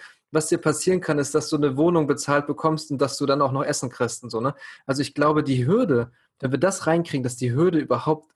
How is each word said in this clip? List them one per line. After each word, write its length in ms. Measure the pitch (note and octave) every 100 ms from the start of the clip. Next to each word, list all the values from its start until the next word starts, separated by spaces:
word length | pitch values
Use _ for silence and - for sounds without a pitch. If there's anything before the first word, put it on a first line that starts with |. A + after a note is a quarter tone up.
| - _ _
was 180 | D#3 D#3
dir 100 | E3
passieren 420 | D#3+ - F#3 F#3
kann, 180 | E3 D3
ist, 160 | C#3
dass 140 | D3+ -
du 80 | D3+
eine 220 | D3 C3
Wohnung 280 | E3+ E3+ D3
bezahlt 400 | C3+ - C#3+ D3
bekommst 440 | D3 D#3+ D#3 -
und 100 | C3+
dass 160 | C#3 -
du 80 |
dann 160 | C#3 C#3+
auch 120 | C3+
noch 120 | C3+
Essen 240 | C#3+ D3 C3
kriegst 340 | - A#2 -
und 80 | A#2+
so, 100 | A2+
ne? 140 | C3 - - - -
Also 140 | C3+
ich 140 | C3+
glaube, 280 | - D3 D3+
die 240 | C#3 B2+ B2
Hürde, 440 | A3+ G#3+ A#2+ A#2 _ _ _
wenn 100 | C3
wir 80 | C3
das 280 | F#3 - D#3+
reinkriegen, 360 | E3+ E3 C#3
dass 140 | A#2+ -
die 180 | B2
Hürde 240 | B2+ F3+ D#3+
überhaupt 520 | B2+ A#2+ D#3 D#3 -